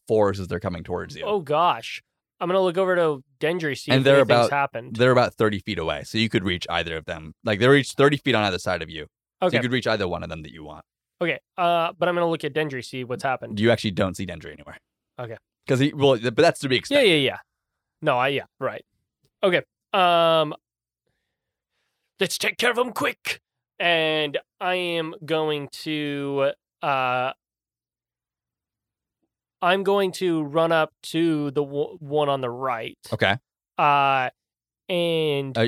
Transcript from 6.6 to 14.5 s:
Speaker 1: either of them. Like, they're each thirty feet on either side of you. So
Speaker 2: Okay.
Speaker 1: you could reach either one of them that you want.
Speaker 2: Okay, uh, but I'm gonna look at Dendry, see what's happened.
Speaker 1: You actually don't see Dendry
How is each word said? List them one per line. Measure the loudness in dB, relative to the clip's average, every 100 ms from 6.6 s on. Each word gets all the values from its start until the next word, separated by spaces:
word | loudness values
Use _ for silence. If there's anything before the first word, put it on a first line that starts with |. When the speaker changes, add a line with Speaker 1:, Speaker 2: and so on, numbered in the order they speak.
| -4
Speaker 1:
either | -4 -2 -6
of | -8
them. | -10 -12 -10 -4
Like, | 2
they're | 4 4
each | 2
thirty | 2 4 2
feet | 0 0
on |
either | 0 -2
side | -4 -4
of | -6
you. | -12 -16 _ _ -4
So | 0
Speaker 2:
Okay. | 0
Speaker 1:
you |
could | 0
reach | -2 0
either | -2 -2
one | -4
of | -8
them | -12
that | -14
you | -18 -18
want. | -20 -20 _ _ -6
Speaker 2:
Okay, | -4 -4 _ -2
uh, | 0 2 0 -2
but | -2
I'm | 0
gonna | 0
look | -2
at | -4
Dendry, | -4 -4 -6
see | -10 -10 -8
what's | -4
happened. | -4 -4 -6 0
Speaker 1:
You | 4
actually | 4 2
don't | -2 -2 -4
see | -10
Dendry | -12 -14